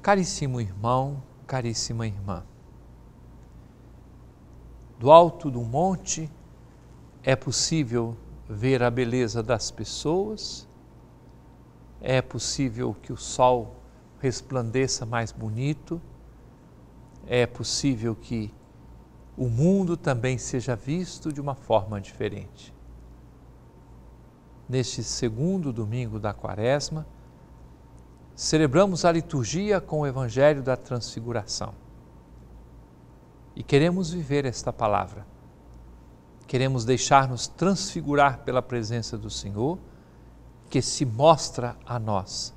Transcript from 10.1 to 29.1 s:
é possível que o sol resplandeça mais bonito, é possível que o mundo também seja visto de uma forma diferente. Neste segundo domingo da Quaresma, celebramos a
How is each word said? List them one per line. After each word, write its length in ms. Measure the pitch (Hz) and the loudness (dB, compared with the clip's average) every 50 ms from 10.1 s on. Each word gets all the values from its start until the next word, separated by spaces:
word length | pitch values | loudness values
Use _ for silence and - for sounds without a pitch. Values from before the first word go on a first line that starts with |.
| 160 185 196 214 214 202 - - - - - - - - - - - - - - - - - - - - - - - - - - - - - - - - | 0 0 -2 -4 -6 -8 -8 -10 -10 -12 -16 -18 -20 -20 -20 -20 -20 -20 -20 -20 -20 -20 -20 -20 -20 -20 -20 -20 -20 -20 -20 -20 -20 -20 -20 -20 -20 -10
é 220 | - - 131 131 | -4 0 0 0
possível 760 | 123 - - 120 - - - - 139 127 110 120 123 120 107 - | 0 -2 -6 -6 -6 -4 -2 -2 -2 -2 -2 -4 -4 -4 -4 -6
que 100 | - - | -10 -12
o 60 | 127 | -12
sol 580 | - - - - - 127 127 127 123 110 107 - - - - - - - - - - | -10 -8 -10 2 4 6 6 6 4 0 -6 -12 -18 -20 -20 -20 -20 -20 -20 -16 -4
resplandeça 840 | - 131 120 - - - 131 127 120 113 110 131 135 127 - - 120 | -2 -2 -2 -2 -8 -6 -4 -4 -4 0 0 0 2 2 0 -4 -4
mais 260 | 110 120 117 113 104 | -4 -2 -2 -2 -4
bonito, 720 | - 123 110 110 107 113 131 143 156 147 - - 170 170 - - - - - - - - - - - - - - - - - - - - - - - - - | -6 -8 -8 -6 -4 -2 -2 -2 -2 -4 -6 -10 -10 -10 -10 -14 -20 -20 -20 -20 -20 -20 -20 -20 -20 -20 -20 -20 -20 -20 -20 -20 -20 -20 -20 -20 -20 -20 -8
é 180 | - 123 123 120 | -2 2 2 2
possível 720 | 117 120 - 117 - - - - 143 131 110 110 117 110 | 2 0 -8 -6 -4 -4 0 0 0 0 0 -2 -4 -4
que 360 | - - - 120 113 107 104 - - - - - - - - - - - - - - - - - | -4 -6 -6 -6 -6 -6 -6 -10 -16 -20 -20 -20 -20 -20 -20 -20 -20 -20 -20 -20 -20 -20 -18 -6
o 120 | - 131 | -4 -2
mundo 480 | 123 113 117 147 175 196 196 190 170 170 | -2 2 2 4 4 4 4 2 0 -2
também 440 | 160 - 151 135 117 113 131 127 117 | -2 0 -2 0 0 0 -2 -2 -2
seja 360 | - - - 131 110 - 123 | -4 -4 -4 -4 -2 -2 -4
visto 560 | 107 - 127 151 180 185 170 - - - 160 | -4 -4 -4 -4 -4 -4 -6 -10 -8 -8 -8
de 80 | 147 143 | -6 -6
uma 140 | 143 143 135 | -6 -8 -8
forma 480 | - - - 113 110 98 101 107 101 | -8 0 2 4 4 4 2 -6 -6
diferente. 720 | 95 - - - 107 104 101 101 95 - - - - - - - - - - - - - - - - - - - - - - - - - - - - - - - - - - - - - - - - - - - - | -8 -10 -8 -4 -4 -4 -4 -6 -12 -14 -16 -20 -20 -20 -20 -20 -20 -20 -20 -20 -20 -20 -20 -20 -20 -20 -20 -20 -20 -20 -20 -20 -20 -20 -20 -20 -20 -20 -20 -20 -20 -20 -20 -20 -20 -20 -20 -20 -20 -20 -20 -20 -10
Neste 360 | - 123 131 123 - - - 110 | -2 0 0 0 0 -4 -6 -6
segundo 680 | - - - 131 120 107 113 143 175 190 196 170 143 | -6 -4 -2 -2 -2 0 0 0 0 0 0 -2 -4
domingo 480 | 120 113 113 104 113 127 123 113 107 107 | -4 -4 -4 -2 -2 -4 -4 -4 -6 -4
da 140 | 101 107 101 | -4 -4 -6
Quaresma, 720 | - - 104 98 101 107 123 139 147 143 - 160 156 151 - - - - - - - - - - - - - - - - - - - - - - - - - - | -4 -8 -8 -4 0 2 2 2 2 0 -4 -6 -8 -8 -10 -16 -20 -20 -20 -20 -20 -20 -20 -20 -20 -20 -20 -20 -20 -20 -20 -20 -20 -20 -20 -20 -20 -20 -20 -14
celebramos 680 | - - - - 160 156 147 123 165 196 202 185 151 - | -8 -2 2 4 4 4 6 6 6 6 6 4 2 2
a 60 | 175 | 4